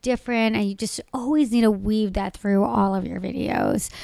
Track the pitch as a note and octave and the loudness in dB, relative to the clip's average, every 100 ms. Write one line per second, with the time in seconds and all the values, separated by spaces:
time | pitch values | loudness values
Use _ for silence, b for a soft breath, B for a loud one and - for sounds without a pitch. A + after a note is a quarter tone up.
0 | B3+ A#3+ - A#3 A3+ A3 G3+ G3 A3 - | -4 -4 -2 0 0 0 -2 -4 -6 -8
1 | - C4 A#3+ D4+ B3+ A#3 A3 G3 G3+ G#3+ | -10 -6 0 2 2 4 4 2 0 0
2 | G#3 F#3+ G3 - G3+ G3 A3 G#3+ G3 F#3+ | 0 -2 -6 -4 2 2 4 2 2 0
3 | F#3 F3+ F#3 - - - - - - B | -4 -6 -6 -4 -2 0 0 0 -4 B